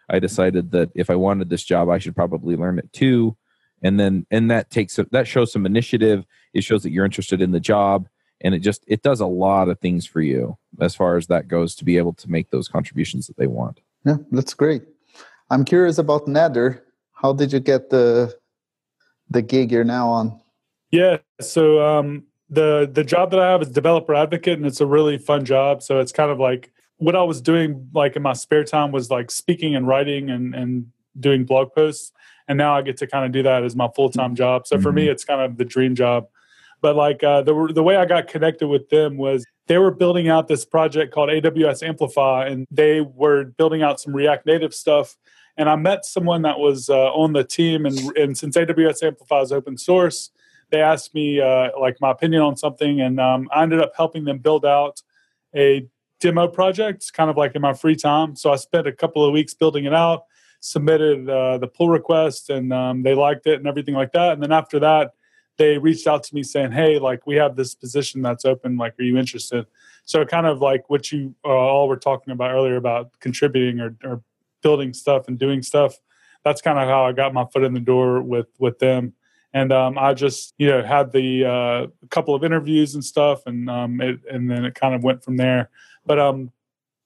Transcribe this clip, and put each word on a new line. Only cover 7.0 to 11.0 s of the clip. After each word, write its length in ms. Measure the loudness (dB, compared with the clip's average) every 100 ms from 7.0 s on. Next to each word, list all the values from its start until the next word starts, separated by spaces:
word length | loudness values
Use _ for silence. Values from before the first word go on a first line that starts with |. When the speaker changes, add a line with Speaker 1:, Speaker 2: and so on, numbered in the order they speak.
| -2
Speaker 1:
interested 360 | -2 -4 -2
in 100 | 0
the 80 | 0
job. 480 | 0 2 2 0 -4 _ _ _
And 140 | -2 0
it 40 |
just, 240 | -2 -4 -4
it 160 | -2
does 160 | 0 0
a 80 | -2
lot 400 | 0 2 2 2
of 100 | 0
things 260 | -2 -2 -4
for 160 | -2
you 360 | -2 -2 -4 -8 _ -4
as 160 | -4
far 220 | 0